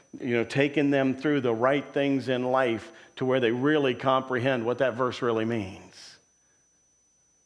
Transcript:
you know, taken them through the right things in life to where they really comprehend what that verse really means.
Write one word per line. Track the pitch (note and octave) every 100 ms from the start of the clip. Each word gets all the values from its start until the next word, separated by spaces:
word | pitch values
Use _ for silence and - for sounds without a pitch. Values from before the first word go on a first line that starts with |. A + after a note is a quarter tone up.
| _ -
you | B2 A#2+
know, |
taken | A2+ C#3 C#3+ D#3 C#3+
them | C#3 C3 C3
through | D#3 D3
the | B2
right | A2+ B2+ C#3+ C3+
things | D3 C#3 C3+ A#2+
in | B2
life | B2+ C3 B2+ A2 - - - -
to | B2+
where | B2+
they | A#2
really | B2 C#3+ D3+ C3+ B2
comprehend | C3+ C3 C3 B2+ C3+ B2+ A2+
what | B2
that | C3 A2+
verse | B2+ -
really | B2 A2 A2
means. | A#2 F#2+ G2 - - - - _ _ _ _ _ _ _ _ _ _ _ _